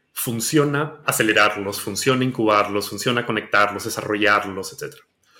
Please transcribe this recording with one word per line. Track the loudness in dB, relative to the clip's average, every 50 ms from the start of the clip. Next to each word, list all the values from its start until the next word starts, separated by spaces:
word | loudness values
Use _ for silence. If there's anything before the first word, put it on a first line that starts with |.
| _ _
funciona | _ -8 -6 -6 -4 -4 -2 0 2 2 2 2 0 -2 -2 -4 -8 -8 -4
acelerarlos, | -2 0 2 2 4 4 4 4 4 2 0 -4 -6 -6 -6
funciona | -8 -8 -6 -2 0 2 2 2 0
incubarlos, | 0 0 0 2 4 4 4 4 2 0 -4 -4 -4
funciona | -6 -4 -2 -2 -2 0 -2
conectarlos, | -2 -4 -4 -2 0 2 2 2 2 0 -4 -8
desarrollarlos, | -8 -6 -6 -4 -2 -2 2 2 4 4 2 2 -2 -6 -8 -8 -10 -10
etcétera. | -12 -14 -14 -14 -16 _ _ _ _ _ _ _